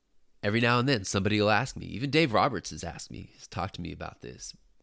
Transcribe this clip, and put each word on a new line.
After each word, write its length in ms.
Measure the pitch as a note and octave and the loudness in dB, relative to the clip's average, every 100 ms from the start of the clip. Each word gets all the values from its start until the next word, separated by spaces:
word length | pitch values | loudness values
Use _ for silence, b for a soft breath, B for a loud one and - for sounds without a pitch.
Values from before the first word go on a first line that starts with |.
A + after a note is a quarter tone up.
| _ _ _ _ | _ _ _ _
every 200 | G#2 A2 | 0 2
now 180 | A#2+ A#2+ | 4 4
and 80 | B2+ | 4
then 160 | B2+ | 2
somebody 380 | F#2 G2+ G2 G#2 | 0 0 2 4
will 80 | G#2 | 4
ask 260 | G#2 C3+ - | 4 0 -6
me, 100 | F2 | -10
even 240 | F2 C#3 | -6 0
Dave 200 | D3 E3 | 2 4
Roberts 380 | G#2+ B2+ G#2 - | 4 2 0 -6
has 140 | D#2 | -8
asked 280 | E2 - - | -10 -10 -12
me, 180 | A#1 - | -14 -16
he's 140 | - - | -18 -12
talked 280 | - F2 - | -6 -6 -6
to 60 | |
me 100 | E2 | -10
about 300 | D#2+ D#2+ - | -8 -12 -12
this, 340 | A#1+ A#1+ - - _ _ | -16 -14 -16 -18 _ _